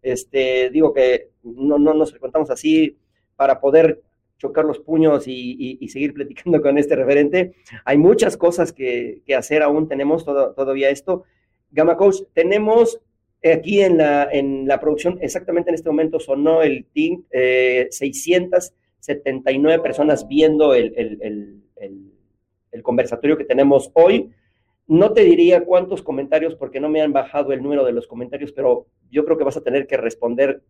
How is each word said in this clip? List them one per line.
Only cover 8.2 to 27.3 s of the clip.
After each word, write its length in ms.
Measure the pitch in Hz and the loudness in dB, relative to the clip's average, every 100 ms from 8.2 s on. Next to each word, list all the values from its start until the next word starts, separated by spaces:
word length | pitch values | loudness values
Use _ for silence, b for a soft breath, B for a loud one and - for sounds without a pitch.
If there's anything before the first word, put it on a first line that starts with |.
| 196 - | 0 0
cosas 360 | 170 175 165 | -2 0 -4
que, 480 | - 127 120 120 - | -4 -6 -4 -8 -14
que 100 | - | -4
hacer 260 | 131 - 151 | -4 0 0
aún, 260 | 147 151 156 | 2 0 -2
tenemos 380 | 139 143 165 | -2 -2 -2
todo, 280 | 156 139 127 | -2 -2 -2
todavía 360 | - 135 135 135 | -2 -4 0 0
esto. 340 | 139 - 180 b b b b _ | -2 -4 -6 b b b b _
Gamma 240 | 147 160 | 0 0
Coach, 260 | 165 202 190 - | 4 2 2 -4
tenemos 680 | - 170 208 214 226 226 - _ _ _ _ | -2 0 0 2 2 2 -2 _ _ _ _
eh, 120 | 165 | 0
aquí 280 | 160 160 202 | 0 0 2
en 160 | 190 165 | 4 4
la, 320 | 151 143 139 | 4 2 0
en 360 | 143 139 135 135 | -2 -4 -4 -2
la 120 | 139 | -2
producción, 380 | 151 151 175 180 | 0 -2 -4 -4
exactamente 480 | 143 180 180 170 175 | -8 -8 -4 -4 -2
en 60 | |
este 140 | 175 160 | -4 -2
momento 300 | 151 160 160 | -2 -2 -4
sonó 420 | 151 139 156 160 | -4 -2 2 2
el 240 | 156 131 - | 0 -2 -8
ting, 300 | 151 160 175 _ | -4 -4 -4 _
eh, 560 | 127 127 127 127 127 127 | -2 0 2 2 0 -4
seiscientas 840 | - 139 135 165 180 180 180 - _ _ _ | -6 -8 -8 0 0 2 -2 -2 _ _ _
setenta 520 | - 143 139 131 131 | -10 -6 -6 -4 -4
y 60 | 135 | 0
nueve 240 | 151 160 | 2 2
personas 460 | - - 151 143 - | -2 -2 0 0 -2
viendo 480 | 139 156 156 147 | 2 2 4 4
el, 180 | 127 117 | 4 2
el, 220 | 120 110 104 | -4 -8 -8
el, 420 | 107 104 104 104 _ - | -10 -10 -14 -20 _ -20
el, 340 | 101 98 98 _ _ _ _ _ _ | -18 -18 -20 _ _ _ _ _ _
el 120 | 117 | -10
conversatorio 540 | 123 120 120 117 147 156 | -4 -2 -2 -2 0 0
que 80 | |
tenemos 440 | 143 127 139 139 - | 0 2 4 4 2
hoy. 380 | 165 175 220 - b b b b _ - | 4 4 4 -4 b b b b _ 0
No 260 | 170 208 | 4 4
te 100 | 220 | 6
diría 400 | 185 170 170 175 | 6 6 6 4
cuántos 400 | 170 180 185 190 | 4 0 0 -8
comentarios, 520 | - 135 139 156 160 | -8 -8 -2 -2 -2
porque 240 | 160 135 135 | -8 -10 -6
no 100 | 151 | -4
me 120 | 156 | -2
han 120 | 151 | 0
bajado 400 | 135 - | -2 -2